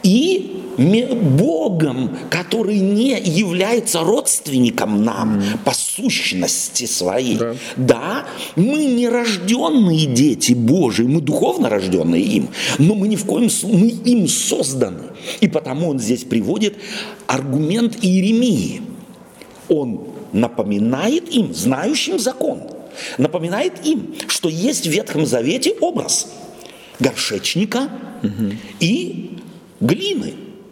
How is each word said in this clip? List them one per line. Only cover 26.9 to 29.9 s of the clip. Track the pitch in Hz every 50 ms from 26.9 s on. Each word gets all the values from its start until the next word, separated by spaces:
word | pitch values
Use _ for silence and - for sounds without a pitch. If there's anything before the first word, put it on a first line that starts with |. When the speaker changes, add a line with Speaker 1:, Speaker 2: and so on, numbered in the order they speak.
| - -
Speaker 1:
горшечника | 139 135 113 - - - 110 98 - - - 165 208 208 - 240 269 269 - - - - - -
Speaker 2:
Мгм. | - 104 101 98 113 98 101 110 - - - -
Speaker 1:
и | 180 165 226 330 370 - - - - - - - - - - - - - - -
глины. | 196 233